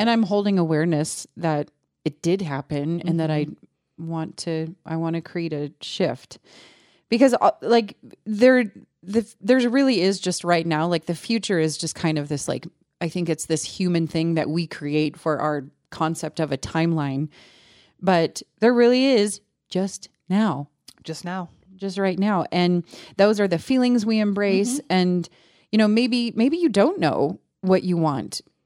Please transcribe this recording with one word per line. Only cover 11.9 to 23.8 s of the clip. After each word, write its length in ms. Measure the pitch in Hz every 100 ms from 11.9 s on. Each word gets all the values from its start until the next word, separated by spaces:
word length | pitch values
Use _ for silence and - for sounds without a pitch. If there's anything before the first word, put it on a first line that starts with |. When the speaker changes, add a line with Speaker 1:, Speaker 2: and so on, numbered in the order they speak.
Speaker 1:
kind 240 | - 165 156
of 120 | 143
this, 180 | 143 -
like, 180 | 127 - - _ _
I 80 | 170
think 180 | 180 170
it's 160 | 156 -
this 160 | 156 -
human 420 | - 180 170 160
thing 280 | 160 165 160
that 140 | 147
we 160 | 165 160
create 520 | - 147 151 151 151
for 200 | 160 151
our 260 | 151 147 135 _ _
concept 480 | - 160 160 156 -
of 120 | 151
a 40 | 139
timeline, 680 | - 160 165 160 139 135 151 - - _ _ _ _ _
but 400 | 185 175 165 - - _
there 120 | 233
really 320 | 240 240 254 269
is 360 | 240 208 - _ _ _
just 380 | 180 190 - - _ -
now. 400 | 196 220 139 143 _ _ _
Speaker 2:
Just 220 | - 156 175
now. 240 | 185 175 _ _ 190
Speaker 1:
Just 220 | 196 185
right 200 | 196 180
now. 280 | 202 190 -
And 320 | 180 175 175 - - - -
those 220 | 202 208
are 60 | 196
the 120 | 165
feelings 460 | - 262